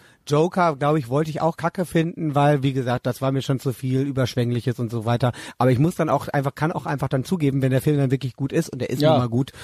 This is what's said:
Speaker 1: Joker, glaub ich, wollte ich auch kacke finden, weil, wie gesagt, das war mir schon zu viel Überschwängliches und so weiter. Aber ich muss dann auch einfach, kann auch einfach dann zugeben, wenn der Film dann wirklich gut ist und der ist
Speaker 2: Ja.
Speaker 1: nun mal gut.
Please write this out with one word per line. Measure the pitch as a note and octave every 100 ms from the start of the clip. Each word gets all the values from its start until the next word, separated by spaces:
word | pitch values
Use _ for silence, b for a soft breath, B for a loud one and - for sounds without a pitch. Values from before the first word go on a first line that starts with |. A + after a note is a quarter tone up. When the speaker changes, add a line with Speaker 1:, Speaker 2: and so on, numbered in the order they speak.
| b b -
Speaker 1:
Joker, | D3 F3+ F#3+ E3+ C3+
glaub | C#3+ D#3
ich, | A#2
wollte | C#3 D#3+
ich | D3
auch | D#3+ -
kacke | E3+ -
finden, | E3+ E3 E3 - D#3
weil, | C#3+ C#3+ C#3+
wie | C#3
gesagt, | C3 B2 B2 B2+
das | -
war | C3+
mir | C3+
schon | C3+ C3
zu | C#3
viel | - C3 C3
Überschwängliches | C#3+ C3 B2 - A#2+ A#2+ C3 A#2+
und | A#2
so | A#2
weiter. | G#2+ A#2+ B2 B B -
Aber | B2+
ich | A#2+
muss | D#3+ -
dann | D#3
auch | C#3 -
einfach, | C#3+ C#3
kann | - D#3
auch | - D#3+
einfach | C#3 C#3
dann | C3+
zugeben, | - F#3 C#3+ C3+
wenn | C3
der | C3
Film | D3+ C#3+
dann | C3+
wirklich | C3+ B2+ -
gut | C3+
ist | E3 -
und | C3
der | B2
ist | -
Speaker 2:
Ja. | D3+
Speaker 1:
nun | C#3+
mal | B2
gut. | A#2 C#3 B